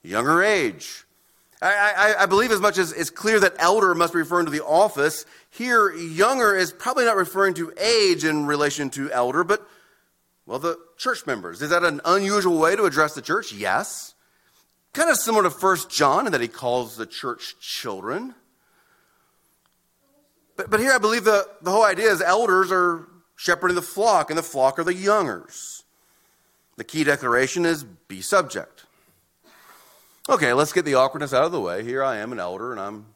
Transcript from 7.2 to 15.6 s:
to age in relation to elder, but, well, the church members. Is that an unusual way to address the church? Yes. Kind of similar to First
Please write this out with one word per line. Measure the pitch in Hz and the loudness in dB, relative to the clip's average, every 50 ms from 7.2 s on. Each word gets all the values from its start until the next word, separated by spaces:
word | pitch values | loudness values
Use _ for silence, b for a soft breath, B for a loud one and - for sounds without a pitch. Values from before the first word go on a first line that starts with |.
| 180 - - 190 196 190 175 | -2 -2 0 0 0 0 0
to | 160 165 160 - | -4 -8 -8 -6
age | - 196 226 233 226 208 190 175 151 147 | -4 -2 0 2 4 4 2 2 2 0
in | 160 156 151 147 | -2 0 0 -2
relation | 143 147 143 147 143 143 147 143 131 | -2 0 0 0 0 0 -4 -6 -6
to | - 139 139 143 | -6 -8 -8 -4
elder, | - 123 123 123 135 165 175 | -2 -2 -2 0 0 -2 0
but, | 170 208 214 - b b b b b b b b b b _ _ _ _ _ _ | 0 -2 -2 -2 b b b b b b b b b b _ _ _ _ _ _
well, | - 110 | -10 -10
the | 135 151 170 160 170 - _ _ | -6 -4 -6 -6 -6 -12 _ _
church | _ - 254 233 - - | _ -6 -6 -6 -6 -6
members. | 151 131 104 90 87 85 95 | -6 -6 -6 -6 -12 -10 -10
Is | 143 147 | -4 -2
that | 170 175 175 | 0 0 0
an | 170 147 143 - | 0 -2 -2 0
unusual | 165 180 202 196 196 208 208 185 185 170 | 0 0 2 2 0 0 0 2 2 2
way | 156 156 165 196 | 4 4 2 2
to | 208 208 | 2 2
address | 175 135 151 156 147 151 | 2 2 2 0 0 -2
the | 143 | -10
church? | 117 - 165 214 220 - 107 | -6 -4 -4 -4 -4 -8 -10
Yes. | 98 104 95 95 143 208 - - - - - _ _ _ _ _ _ _ _ _ _ _ _ _ _ _ _ - | -4 -2 0 0 0 -2 -4 -10 -14 -14 -16 _ _ _ _ _ _ _ _ _ _ _ _ _ _ _ _ -4
Kind | 277 330 339 | -2 0 2
of | 277 | 2
similar | - - 233 226 214 190 | 0 0 0 2 2 2
to | 175 | 2
First | - - | -2 0